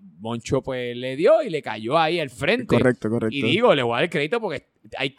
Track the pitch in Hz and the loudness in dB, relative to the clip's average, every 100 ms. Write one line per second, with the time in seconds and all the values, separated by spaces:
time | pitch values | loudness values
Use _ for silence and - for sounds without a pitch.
0 | 95 80 110 117 - 135 135 127 123 120 | -20 -12 -8 -6 -2 -4 -2 -6 -6 -8
1 | 127 135 214 320 262 151 127 110 110 160 | -8 0 4 4 2 -6 -6 -6 0 2
2 | 160 170 139 110 143 240 220 120 127 120 | 2 0 -4 -4 -2 -2 2 4 4 2
3 | 110 117 110 139 120 175 247 147 120 117 | -2 -2 -2 -2 0 4 4 4 2 0
4 | 170 156 151 233 208 131 _ _ 107 - | 0 -2 -2 -2 -4 -8 _ _ -14 -6
5 | 135 | -6